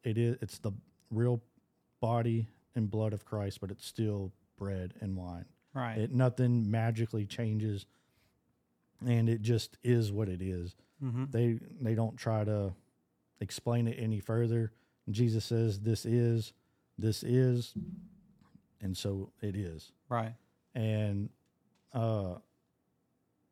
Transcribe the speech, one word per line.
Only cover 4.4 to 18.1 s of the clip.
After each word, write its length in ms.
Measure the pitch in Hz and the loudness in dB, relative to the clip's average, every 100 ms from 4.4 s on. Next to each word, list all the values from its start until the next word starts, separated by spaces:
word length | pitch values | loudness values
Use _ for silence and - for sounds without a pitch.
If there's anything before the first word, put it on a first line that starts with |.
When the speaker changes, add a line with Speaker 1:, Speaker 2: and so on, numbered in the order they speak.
| _ - | _ -10
Speaker 1:
bread 360 | 98 95 92 - | -6 -4 -6 -8
and 140 | 101 95 | -6 -6
wine. 300 | 87 87 - _ _ | -6 -10 -14 _ _
Speaker 2:
Right. 240 | 135 120 110 | -6 -4 -2
Speaker 1:
It, 140 | 110 | 0
nothing 600 | 127 127 117 127 120 104 | 4 2 4 2 4 2
magically 540 | 113 113 113 117 110 104 | 2 2 0 -2 -2 -4
changes, 600 | - 113 107 107 101 - _ _ _ _ _ _ _ _ _ _ - 127 | -2 -2 0 0 -2 -6 _ _ _ _ _ _ _ _ _ _ -6 2
and 240 | 117 113 | 4 4
it 120 | 113 | 2
just 360 | 107 113 - - | 2 2 0 -4
is 280 | 120 120 107 | 2 4 4
what 180 | 101 107 | 0 -2
it 120 | 90 | -2
is. 340 | 92 90 87 - _ - | -4 -4 -6 -10 _ -8
Speaker 2:
Mm-hmm. 220 | 135 120 139 | -4 -4 -2
Speaker 1:
They, 300 | 120 120 113 - - | 2 2 2 -4 -6
they 120 | 117 113 | -2 0
don't 220 | 113 117 | 0 -2
try 260 | 120 110 | 0 0
to 300 | 107 104 98 90 _ _ _ _ _ - | 2 0 -2 -6 _ _ _ _ _ -10
explain 460 | 101 - - 120 117 | -8 -4 0 2 2
it 80 | 117 | 0
any 200 | 113 107 | -2 -2
further. 520 | - 117 117 117 110 - _ _ - | 0 2 2 2 0 -6 _ _ -4
Jesus 340 | 104 120 110 - | 2 2 2 0
says, 340 | 117 113 98 | 2 2 0
"This 240 | 107 107 117 | 0 0 2
is, 480 | 120 120 113 107 - _ _ _ - | 2 4 2 -2 -10 _ _ _ -2
this 260 | 107 107 | 0 0
is," 500 | 117 123 127 120 117 104 - - - | 2 4 6 2 -2 -8 -10 -12 -16